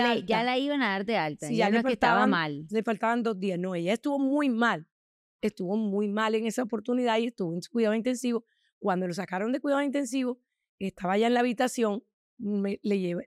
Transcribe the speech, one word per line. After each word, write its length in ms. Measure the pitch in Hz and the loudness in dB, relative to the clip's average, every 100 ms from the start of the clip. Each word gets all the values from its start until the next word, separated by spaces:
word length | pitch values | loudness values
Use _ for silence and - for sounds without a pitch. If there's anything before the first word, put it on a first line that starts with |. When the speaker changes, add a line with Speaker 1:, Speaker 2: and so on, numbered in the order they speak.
Speaker 1:
la, 80 | 240 | 2
Speaker 2:
alta. 140 | 226 185 | 0 0
Speaker 1:
ya 180 | 220 | 0
la 140 | 247 254 | 0 0
iban 240 | 285 285 | 0 0
a 80 | 226 | 0
dar 160 | 190 202 | -2 -2
de 120 | 214 | -2
alta. 300 | 156 143 151 | -2 -4 -4
Speaker 2:
Sí, 60 | 226 | 0
Speaker 1:
Ella 100 | 208 | 2
Speaker 2:
ya 40 | |
Speaker 1:
no 40 | |
Speaker 2:
le 60 | 226 | 2
Speaker 1:
es 60 | 262 | 2
que 80 | |
estaba 200 | 233 240 233 | 2 4 6
Speaker 2:
faltaban, 140 | 214 | 4
Speaker 1:
mal. 340 | 180 156 147 156 | 4 0 -4 -4
Speaker 2:
le 140 | 214 | -2
faltaban 400 | 220 220 226 240 | -2 0 0 0
dos 160 | 233 185 | 0 -2
días. 200 | 196 175 | -2 -2
No, 160 | 185 175 | -2 -2
ella 180 | 170 | 0
estuvo 240 | 233 294 277 | 0 0 0
muy 320 | 269 294 285 | 2 2 2
mal. 380 | 226 233 170 - _ _ _ _ _ | 2 2 0 -6 _ _ _ _ _
Estuvo 340 | 214 - 180 220 | -4 -2 -2 -2
muy 300 | 214 196 208 | 0 0 0
mal 260 | 208 220 220 | 0 0 0
en 120 | 226 | 0
esa 160 | 254 | -2
oportunidad 540 | 240 220 214 247 247 226 | -2 -4 -2 0 2 2
y 80 | 240 | 0
estuvo 260 | - 175 | -2 -4
en 60 | 175 - | -4 -4
cuidado 240 | 233 214 | 0 2
intensivo. 520 | 226 233 247 247 226 - _ _ _ | 2 0 -2 -2 -2 -4 _ _ _
Cuando 280 | 202 180 180 | -2 0 -2
lo 60 | |
sacaron 380 | 170 180 185 220 | -4 -6 -4 -2
de 80 | 269 | -2
cuidado 220 | 285 277 | 0 0
intensivo, 560 | 285 285 254 262 247 254 _ _ _ _ | 0 -2 -2 -2 -2 -4 _ _ _ _
estaba 380 | 190 - 185 202 | -8 -4 0 2
ya 100 | 233 | 4
en 60 | |
la 80 | 240 | 4
habitación, 600 | 247 220 254 - 220 202 - _ _ - | 2 0 -2 0 0 -2 -8 _ _ -10
me, 420 | 208 202 196 - | -4 -2 -2 -2
le 160 | 214 202 | 0 0
lleva, 220 | 180 175 | 0 -4